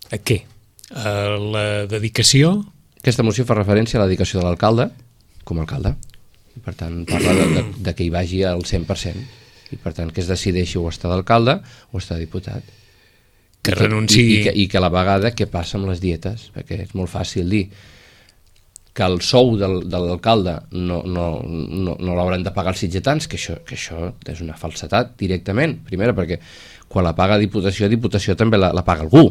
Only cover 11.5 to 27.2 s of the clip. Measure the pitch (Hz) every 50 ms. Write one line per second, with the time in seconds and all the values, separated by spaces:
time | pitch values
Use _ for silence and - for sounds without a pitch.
11.5 | 151 196 - - - - - _ - 95 - - 87 82 82 80 - 92 - -
12.5 | 98 - - - - - _ _ _ _ _ _ _ _ _ _ _ _ _ _
13.5 | _ _ - - 95 - 110 107 107 107 110 104 107 117 120 113 107 107 104 73
14.5 | 71 101 98 95 - 95 92 87 85 90 90 95 98 98 98 120 120 - 101 -
15.5 | - 87 85 - - 101 98 95 92 87 95 90 82 80 - 92 107 113 - -
16.5 | - - - - - 107 90 90 - 95 92 87 - 87 90 - - 95 87 90
17.5 | 104 107 92 101 - - - - - - - - - _ _ _ _ _ _ _
18.5 | _ _ _ _ _ - - _ _ - 98 92 92 90 - - - 123 127 127
19.5 | 113 101 98 95 95 90 - 90 85 90 90 87 90 87 - 113 117 110 92 90
20.5 | 82 - - - 95 90 90 90 87 87 - 92 90 87 87 85 78 - - 71
21.5 | 85 82 67 50 78 95 95 90 76 - 90 90 87 90 90 90 92 92 90 95
22.5 | 95 101 87 90 95 - 107 87 87 95 82 - 151 - - - - 85 - -
23.5 | 85 - - - - - - - 82 82 82 92 - - - - 80 80 85 80
24.5 | 78 - - 80 - - - 78 98 110 123 117 - - 101 90 92 87 - 101
25.5 | 95 117 151 160 139 160 - - 92 87 104 120 104 95 87 82 87 82 - -
26.5 | - - - - - - - - - 98 90 82 80 87